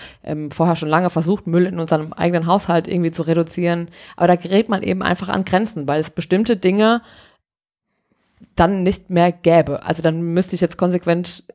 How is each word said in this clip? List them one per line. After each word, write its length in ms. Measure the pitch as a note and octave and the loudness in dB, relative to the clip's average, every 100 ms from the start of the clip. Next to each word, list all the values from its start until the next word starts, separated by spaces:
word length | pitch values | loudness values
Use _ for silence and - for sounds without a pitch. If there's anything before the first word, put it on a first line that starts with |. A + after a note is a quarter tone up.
| - - | -20 -16
ähm, 300 | - D3+ D3+ | -10 -8 -6
vorher 240 | - E3+ E3 | -2 0 0
schon 140 | D3+ | 0
lange 200 | D#3 F3+ | 2 2
versucht, 380 | D#3+ D#3+ G3+ - | 0 0 -2 0
Müll 180 | E3+ F3+ | 0 0
in 140 | F3 | 0
unserem 320 | E3 D#3 D#3 | 0 0 -2
eigenen 360 | - E3+ F3 E3 | -4 0 0 2
Haushalt 380 | G3 - E3+ E3 | 0 2 0 0
irgendwie 280 | F3 E3 | -2 -2
zu 80 | E3 | -2
reduzieren. 640 | D#3+ E3 E3 - E3+ E3+ E3 - - - | 0 0 0 -2 -2 -2 -4 -12 -16 -4
Aber 100 | F3 | 0
da 80 | F3 | 0
gerät 320 | F3 G3 F#3+ | 2 0 0
man 160 | G3 | -2
eben 180 | - F#3 | -2 -2
einfach 260 | - F3+ F#3+ | -2 -4 -4
an 160 | F#3+ F#3 | -4 0
Grenzen, 420 | F#3 A3 E3 C#3 | 0 0 -4 -4
weil 140 | D3 | -2
es 80 | D#3 | -2
bestimmte 480 | - - F#3 A3+ G#3+ | -6 -2 0 2 0
Dinge 440 | F#3 G3+ A3 A#3 - - - _ _ _ _ _ _ _ _ _ _ _ - - | 2 2 2 2 -2 -20 -20 _ _ _ _ _ _ _ _ _ _ _ -6 2
dann 260 | F3 G3 | 2 2
nicht 260 | F3+ F#3+ - | 0 -2 -2
mehr 220 | F3+ F3 | 2 2
gäbe. 520 | F3 E3+ E3 C#3+ C#3+ | 2 4 4 4 -2
Also 180 | - D#3+ | -4 -2
dann 200 | E3 D#3+ | -2 -2
müsste 340 | E3+ E3+ F#3 F3 | -2 -2 -2 -2
ich 60 | |
jetzt 160 | E3+ - | -2 0
konsequent 680 | F3+ F3+ - E3+ F3 - - | -2 0 0 -2 -2 -10 -18